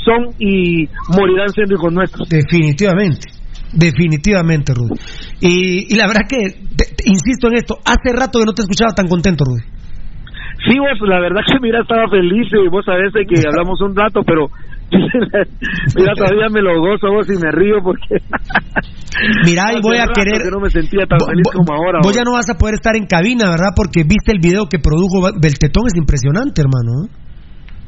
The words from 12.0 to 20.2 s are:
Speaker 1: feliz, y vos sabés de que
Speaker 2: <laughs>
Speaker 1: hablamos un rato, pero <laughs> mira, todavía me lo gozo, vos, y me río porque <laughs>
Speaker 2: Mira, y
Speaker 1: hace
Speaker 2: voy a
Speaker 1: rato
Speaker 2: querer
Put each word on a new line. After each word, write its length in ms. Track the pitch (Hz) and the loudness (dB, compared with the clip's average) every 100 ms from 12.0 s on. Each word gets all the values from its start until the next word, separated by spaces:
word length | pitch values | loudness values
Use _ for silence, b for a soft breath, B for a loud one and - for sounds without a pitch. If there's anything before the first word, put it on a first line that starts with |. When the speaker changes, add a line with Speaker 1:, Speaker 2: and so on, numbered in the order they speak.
| 220 | 2
Speaker 1:
feliz, 380 | 202 175 202 220 | 2 2 2 2
y 160 | 208 190 | 2 2
vos 140 | 190 196 | 2 0
sabés 280 | 180 196 | 0 0
de 120 | 208 202 | 0 2
que 140 | 175 | 2
Speaker 2:
<laughs> 80 | 151 | 2
Speaker 1:
hablamos 320 | 156 175 185 | 0 0 -2
un 140 | 202 196 | -2 0
rato, 260 | 214 208 - | 0 0 0
pero 220 | 165 143 B B B - | 0 0 B B B 0
<laughs> 1040 | 190 160 247 208 202 190 - 202 180 156 - | 0 2 0 0 0 -2 -4 -8 -4 -2 2
mira, 180 | 190 202 | 2 2
todavía 340 | 196 208 220 | 2 2 2
me 100 | 214 | 2
lo 180 | 196 170 | 2 2
gozo, 280 | 165 208 196 | 0 0 0
vos, 200 | 208 190 | 0 0
y 80 | 196 | -2
me 120 | 160 | 0
río 260 | 156 202 214 | 2 2 2
porque 360 | 185 180 - 170 | 0 -2 -2 -4
<laughs> 1300 | - - - - - - - - - - - 208 170 | -2 -6 -4 -4 -4 -6 -8 -10 -8 -4 -2 2 2
Speaker 2:
Mira, 260 | 170 202 | 2 0
y 40 | 233 | 0
Speaker 1:
hace 40 | |
Speaker 2:
voy 160 | 214 240 | 0 0
a 80 | 220 | 0
Speaker 1:
rato 60 | |
Speaker 2:
querer 260 | 202 | 0